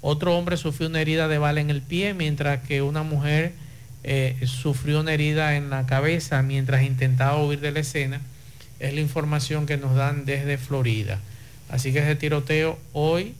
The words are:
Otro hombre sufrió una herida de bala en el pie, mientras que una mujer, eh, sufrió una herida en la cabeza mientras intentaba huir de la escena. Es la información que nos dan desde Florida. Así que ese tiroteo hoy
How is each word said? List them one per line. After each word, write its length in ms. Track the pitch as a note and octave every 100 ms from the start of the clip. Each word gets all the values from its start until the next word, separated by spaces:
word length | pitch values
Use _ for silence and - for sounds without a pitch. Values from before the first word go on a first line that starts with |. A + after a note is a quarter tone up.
Otro 360 | C#3+ D3+ F3+ F3
hombre 200 | F3 F3
sufrió 320 | D#3+ C#3+ D#3+
una 120 | D#3+
herida 280 | D#3 D#3+ D#3
de 100 | D3+
bala 220 | D3 D3+
en 100 | D3
el 120 | D3
pie, 320 | C3 E3+ G3+
mientras 500 | F#3+ D#3 D3 C#3+ C#3 C3
que 160 | C#3+
una 220 | C#3 D3
mujer, 500 | D#3 D3 D3 D3+ E3 F3 - - - -
eh, 340 | - C3+ C3 B2+ B2+
sufrió 540 | - D3+ C3 C#3 D3+
una 120 | D#3
herida 440 | D#3 D3+ D3+ D3+ D3
en 140 | C#3+
la 160 | C3+ C3
cabeza 560 | C3+ D3 E3+ - C#3+
mientras 400 | C3 C3+ C3 C3+
intentaba 580 | C3 B2+ C3 B2+ C3+ D3
huir 160 | D3 C#3+
de 100 | D3
la 100 | D3
escena. 400 | D#3 D#3 C3+ C3+ - - - - - -
Es 120 | C3+
la 80 | D3
información 680 | D3+ E3 D3+ D3 - D3+ D3
que 100 | D3
nos 180 | C3+
dan 300 | C3 C3+ C#3+
desde 340 | C#3 C#3 C#3+ C#3
Florida. 640 | B2+ C#3 B2 A2 G2+ G2 - - - - -
Así 240 | C3 C3+
que 80 | C3+
ese 160 | D3 D3+
tiroteo 600 | D3+ D3 C3 D#3 D#3+ D#3+ -
hoy 440 | D3 D3+ E3+ G3+